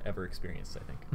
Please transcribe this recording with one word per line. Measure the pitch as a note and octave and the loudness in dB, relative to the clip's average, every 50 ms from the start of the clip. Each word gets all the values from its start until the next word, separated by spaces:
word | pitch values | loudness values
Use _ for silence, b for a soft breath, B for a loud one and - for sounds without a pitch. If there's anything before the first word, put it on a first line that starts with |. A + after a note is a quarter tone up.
| - | 2
ever | G#2 - F#2+ F#2 | 2 2 2 0
experienced, | F2+ - - F#2 F2 F2 F2+ - - - | 0 0 0 0 0 0 -2 -2 -2 -4
I | - - | -4 -2
think. | - - - - - | -4 -4 -4 0 0